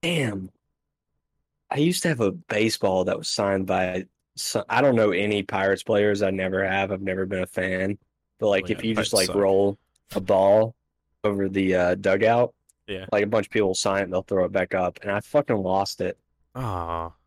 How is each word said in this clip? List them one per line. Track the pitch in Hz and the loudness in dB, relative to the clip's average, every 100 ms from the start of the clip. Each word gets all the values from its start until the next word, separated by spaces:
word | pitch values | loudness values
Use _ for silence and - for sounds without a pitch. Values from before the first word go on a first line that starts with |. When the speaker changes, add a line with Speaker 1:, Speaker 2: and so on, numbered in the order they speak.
Speaker 1:
Damn. | 170 170 127 101 92 _ _ _ _ _ _ _ _ _ _ _ _ | -2 -2 -2 -6 -12 _ _ _ _ _ _ _ _ _ _ _ _
I | 139 | 0
used | 160 180 | 0 2
to | 170 | -2
have | 135 | 0
a | 104 | 0
baseball | 90 - 107 110 - 98 92 | -2 -4 0 0 0 0 2
that | 90 - | 0 -2
was | - | -4
signed | - 101 98 95 | -2 0 -2 0
by | 92 92 92 95 _ _ | -2 0 -4 -8 _ _
so-, | - - 113 - | -12 -6 -6 -2
I | 113 | 2
don't | 139 117 | 2 4
know | 107 | 2
any | 90 104 104 | 2 0 -2
Pirates | 95 98 98 98 | -2 -2 0 0
players. | - 104 104 101 | 0 2 2 2
I | 98 | 0
never | 95 95 95 95 | -2 -2 -2 -2
have. | 95 98 | -2 -2
I've | 95 | -4
never | 98 92 | -4 -4
been | 95 95 | -4 -4
a | 92 | -4
fan. | - 92 92 95 101 _ _ _ _ | -4 -4 -2 -4 -4 _ _ _ _
But, | 107 | 0
like, | 98 | 0
Speaker 2:
Well, | 95 | 0
Speaker 1:
if | 104 | -4
Speaker 2:
yeah, | 113 | -2
Speaker 1:
you | 110 | -2
just, | 95 | 0
Speaker 2:
Pirates | |
Speaker 1:
like, | 104 92 | 0 2
Speaker 2:
suck. | 95 | 2
Speaker 1:
roll | 98 98 101 101 _ _ _ 98 | 2 4 2 -2 _ _ _ -8
a | |
ball | 92 95 98 107 113 - _ _ _ _ | 0 4 6 6 4 -2 _ _ _ _
over | 107 101 98 | -4 0 -2
the, | 95 95 92 | 0 2 2
uh, | 90 | 2
dugout, | 90 98 95 107 120 123 _ _ _ - | 2 2 4 4 4 2 _ _ _ -12
Speaker 2:
Yeah. | 95 95 | -10 -2
Speaker 1:
like, | 104 | 0
a | 104 | 2
bunch | 110 98 | 0 0
of | |
people | 110 98 | 0 0
will | 92 | 0
sign | 104 98 | 0 0
it, | 95 | -2
they'll | 90 | -4
throw | - 98 | -2 0
it | 87 | 0
back | 98 - | 0 -2
up. | 95 90 - | -2 -2 -4
And | 104 | -4
I | 101 | -4
fucking | - 147 143 107 | 0 -2 0 -2
lost | 92 95 98 - | 0 0 -2 -4
it. | 92 - _ _ _ 127 | -6 -6 _ _ _ -8
Speaker 2:
Aw. | 123 90 85 85 82 - | -6 -6 -4 -6 -8 -14